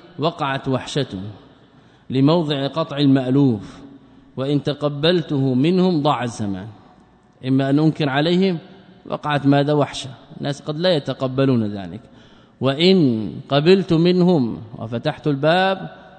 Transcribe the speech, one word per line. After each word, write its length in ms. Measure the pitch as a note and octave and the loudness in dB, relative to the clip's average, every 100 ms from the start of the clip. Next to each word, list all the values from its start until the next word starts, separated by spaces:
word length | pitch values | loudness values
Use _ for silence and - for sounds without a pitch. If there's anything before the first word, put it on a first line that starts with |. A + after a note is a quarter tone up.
| - - | -14 -6
وقعت 500 | D3+ D#3+ C#3+ C3+ C3+ | -4 -4 -4 -4 -4
وحشته 520 | B2+ - D#3 C3 G2 G#2 G#2 - _ _ _ - _ - | -4 -4 -6 -6 -6 -12 -16 -20 _ _ _ -20 _ -6
لموضع 560 | B2 C#3 F3 D3+ C#3+ C3+ | 2 4 4 0 -4 -4
قطع 320 | D#3+ D#3 C#3+ | -4 -6 0
المألوف، 800 | C#3+ C3+ B2+ C3+ C#3 G#2+ - - - - - - - - | 4 4 2 2 2 0 -6 -18 -20 -20 -20 -20 -16 -8
وإن 260 | C3+ D3 | -2 -2
تقبلته 920 | D3 C#3 D3 C#3+ D#3 F3+ - D3 C3+ B2+ | -2 -4 -4 -2 0 0 0 0 0 2
منهم 480 | D#3 F#3 F#3 E3+ | 2 2 2 2
ضاع 200 | D3 B2+ | 0 0
الزمان". 440 | A#2+ A2 G#2 F#2+ G#2 G#2+ - - _ _ _ _ B2+ | -2 -6 -6 -6 -10 -16 -20 -20 _ _ _ _ -2
إما 240 | C3 C3+ | 0 2
أن 80 | C#3+ | 2
أنكر 300 | D#3+ C#3+ D3+ | 2 2 0
عليهم 500 | C3+ D#3 F3+ F#3+ E3 - - - - - | 0 2 2 2 -2 -8 -20 -20 -20 -10
وقعت 400 | - D3 C#3+ C#3 | -8 -4 0 4
ماذا؟ 260 | C#3 C#3+ | 4 4
وحشة، 380 | D3 C#3 - C3 - - - | 2 0 -4 -14 -16 -20 -10
الناس 240 | C#3+ C#3 | -8 -8
قد 160 | - D3+ | -8 -4
لا 180 | F3+ E3 | 0 0
يتقبلون 680 | D#3 D#3+ - C3 C3+ B2 G#2+ | -2 -4 -4 0 2 2 0
ذلك، 360 | G2+ F#2 F#2 - - - - _ - | -4 -10 -14 -18 -20 -20 -20 _ -6
"وإن 720 | B2+ C#3 F3 F#3+ C#3+ A2+ G2+ B2 - | -4 2 4 4 4 0 -4 -10 -2
قبلت 440 | C#3 D3+ G3 F3+ | 0 4 4 4
منهم 640 | D#3+ E3+ F3+ F3 F3 A#2 G#2+ A2 - | 2 4 4 4 2 0 -4 -12 -12
وفتحت 480 | A2 A#2 D3+ C#3 D3+ | -8 -6 -6 -4 -2
الباب"، 640 | C#3 D3+ F3+ F#3+ F#3+ D#3+ - - | 0 2 2 2 -2 -6 -16 -20